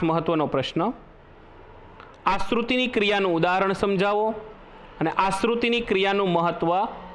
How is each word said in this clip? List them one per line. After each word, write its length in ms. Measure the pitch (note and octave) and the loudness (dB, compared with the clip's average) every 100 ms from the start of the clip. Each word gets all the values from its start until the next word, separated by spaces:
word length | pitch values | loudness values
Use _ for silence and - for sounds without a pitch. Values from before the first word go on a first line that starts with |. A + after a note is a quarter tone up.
મહત્વનો 440 | E3 E3 E3 D#3+ C#3+ | 0 2 2 0 2
પ્રશ્ન. 340 | C#3 B2+ E3 G3+ - - - - - - - - - - - - - - | 0 -2 -2 -2 -4 -16 -20 -20 -20 -20 -20 -20 -20 -20 -20 -20 -4 -2
આશ્રુતિની 640 | F#3+ - A#3 A#3 B3+ B3+ A#3+ | 0 2 0 2 0 0 2
ક્રિયાનું 400 | G#3 G3+ F#3+ E3 | 2 2 2 2
ઉદાહરણ 380 | F3 F#3+ F#3+ F#3+ | 2 2 2 2
સમજાવો 500 | G3+ F#3+ G3+ G#3 A3 A3 - - - - - - | 0 2 2 2 0 -4 -12 -18 -20 -20 -20 -4
અને 120 | D#3+ - F#3+ | -2 2 0
આશ્રુતિની 580 | F#3 A3+ A#3 A#3 A#3 A#3 | 2 0 2 2 0 2
ક્રિયાનું 400 | G3 G3 G3+ G3 | 2 2 2 2
મહત્વ 420 | E3+ E3+ E3 E3+ F3+ A3 - - | 2 2 0 0 0 0 -6 -12